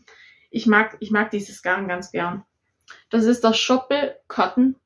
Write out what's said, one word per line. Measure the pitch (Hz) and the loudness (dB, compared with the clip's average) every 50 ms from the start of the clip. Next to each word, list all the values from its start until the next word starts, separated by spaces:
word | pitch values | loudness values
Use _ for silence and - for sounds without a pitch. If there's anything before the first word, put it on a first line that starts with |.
| _ _ - _ - - _ _ _ _ | _ _ -20 _ -20 -20 _ _ _ _
ich | - 233 - | -8 -2 2
mag, | 226 208 208 220 214 - - | 4 4 4 4 2 -4 -12
ich | 214 208 | -8 -4
mag | 214 208 214 214 | -2 -2 -2 -2
dieses | - 202 196 - - - | -4 -8 -8 -8 -14 -8
Garn | - 180 185 196 196 | -4 -4 -2 -2 -2
ganz | 185 180 180 185 - | -6 -6 -8 -8 -8
gern. | - 170 170 175 185 202 - _ _ _ _ _ _ _ _ - - - _ - | -6 -6 -6 -4 -6 -10 -14 _ _ _ _ _ _ _ _ -20 -20 -20 _ -2
Das | - 233 220 | 0 2 4
ist | 226 247 240 - | 4 2 4 2
der | 226 220 | 2 2
Schoppel | - - - 254 254 - - 277 285 285 - - - _ | 2 0 0 0 0 0 -2 -2 -2 -2 -4 -6 -12 _
Cotton | - - - 190 - - 247 254 269 262 _ _ | -10 -2 -2 -2 0 2 2 2 2 2 _ _